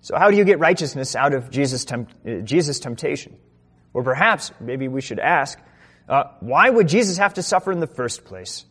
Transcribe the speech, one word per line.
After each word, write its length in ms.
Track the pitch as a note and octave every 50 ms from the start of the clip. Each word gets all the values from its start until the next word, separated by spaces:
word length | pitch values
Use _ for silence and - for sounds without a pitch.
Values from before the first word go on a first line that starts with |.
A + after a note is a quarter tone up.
So 160 | _ - G3+
how 120 | D3 F3+ G#3
do 80 | G#3
you 60 | G#3 G#3
get 140 | F#3 G3+ D3
righteousness 560 | D#3+ D#3+ F3+ F3 E3+ C#3 - C#3 C3 C3+ -
out 200 | A#2+ C3 C#3+ C#3
of 180 | C3 A#2+ B2+
Jesus' 320 | B2+ C3 C#3+ C3 C3 B2 -
temp-, 260 | - B2+ A#2+ A#2 - - _ _
uh, 140 | - A#2 F2
Jesus' 400 | G#2 G#2 C3 F3 E3 D3 C#3 -
temptation? 560 | - B2 A#2+ A#2 - C#3+ D3 C3+ - - - _ _ _ _ _ _ _ _ _ _ _
Or 100 | _ A#2+
perhaps, 480 | B2 B2+ B2+ C#3 D#3+ E3+ E3 C#3+ - - - _
maybe 300 | - A#2 B2+ C3+ C3+ C3
we 120 | B2+ C3+
should 200 | C3+ - A2+ G2
ask, 360 | - - F3 D#3 C3+ C#3+ - - _ _ _ _ _ _ _ _ _ -
uh, 160 | C3+ C#3 - - - _
why 280 | F2+ A2+ B2+ D#3 G3 B3+
would 200 | B3+ A#3 G3+ D3+
Jesus 300 | D#3 A3 A#3+ F#3+ F3+ F3+
have 160 | G3+ G3 -
to 100 | F#3+ F3
suffer 260 | - G#3 F#3 - F#3+
in 80 | F#3+ E3+
the 80 | E3
first 380 | D3 - - B2+ A#2 - - _
place? 400 | - G2 F#2 F#2 - - - - _